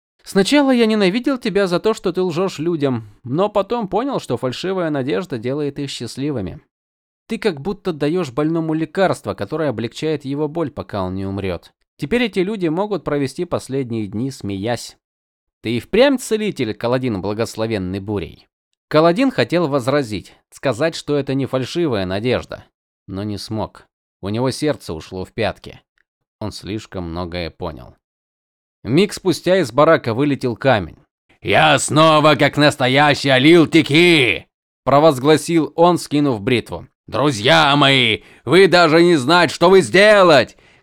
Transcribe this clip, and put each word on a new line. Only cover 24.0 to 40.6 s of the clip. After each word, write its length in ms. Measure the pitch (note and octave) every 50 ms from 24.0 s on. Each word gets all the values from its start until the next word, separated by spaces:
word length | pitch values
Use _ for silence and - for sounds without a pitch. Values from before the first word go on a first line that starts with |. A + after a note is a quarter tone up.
| _ _ _ _
У 80 | - G2
него 240 | G#2 A2+ B2+ C3 A#2
сердце 420 | - D3+ D3+ C3+ G2+ - - E2+
ушло 300 | D#2+ - - F#2+ F#2 F#2
в 80 | - -
пятки. 480 | - G#2+ F#2+ E2 - - E2 - - _ _ _ _ _ _ _ _ _ _ _ -
Он 140 | A2 G2+ -
слишком 580 | - - F#2 G2+ A2 - - - G2 F2 E2
многое 400 | E2 E2+ F#2 E2+ E2+ F2 E2+ D#2+
понял. 460 | - - F2+ E2+ D#2 B1 A#1 B1 - _ _ _ _ _ _ _ _ _ _ _ _ _ _ _ _ _ -
Миг 260 | G2 B2 E3 G#3 G3+ -
спустя 460 | - - F#3 D#3 - - E3+ F#3 G3
из 140 | D#3+ A2+ A2
барака 420 | C#3 D3+ D#3+ E3 D3+ - B2 A2
вылетел 420 | A#2+ D3 D3 C#3 C3+ - B2 A2+
камень. 420 | - - C#3 B2 G#2 F2+ D#2 - _ _ _ _ _ _ _ _ _ -
«Я 360 | G2+ G2 B2+ D#3 D#3 D3 C3+
снова 580 | - - - D3+ D#3+ D#3+ D#3 D3+ D3 D#3 D3+
как 200 | - D3+ C#3 -
настоящий 720 | C#3+ D3 D3 - - C3 B2+ B2+ C#3 D3 D3 C#3 - - C#3+
Алил 380 | C3+ B2+ C3 D#3 E3+ F3 D3+
Тики!» 800 | C#3+ - E3 D3+ - C#3 D#3+ F3 F3 E3+ D3+ B2+ A2 F2 C2 - _ _ _ _ _ _ _ -
провозгласил 880 | B2+ C3 C#3+ D#3 E3 C#3+ B2+ B2 D3+ D#3 C#3+ - - E3+ E3 D3 - -
он, 240 | - E3+ F3 F3 D3+
скинув 420 | - - D3 D3 D3 C#3+ B2 G#2
бритву. 460 | G2 A#2 B2 A2+ G2 - F2+ E2 - - _ _ _ -
«Друзья 680 | - A2 C3+ D3+ C3 G2+ G2+ B2+ D#3+ E3 D#3 C#3 C#3+
мои, 480 | D3 C#3+ C3+ C3+ C3 B2 A2+ G#2 - - - - _ -
вы 240 | A#2 D3 F#3 G3 F3+
даже 340 | D#3+ F3 F3 D#3 D3+ E3+ E3+
не 140 | F3 F3
знаете, 360 | D3 B2 C3+ E3+ F3 E3+ C3+ -
что 160 | - E3+ F3
вы 120 | F#3+ F#3+
сделать! 760 | D#3 G#2+ G#2 F3+ G3+ G#3+ G#3+ G3+ F#3 F3 D3+ C3 G#2+ - - _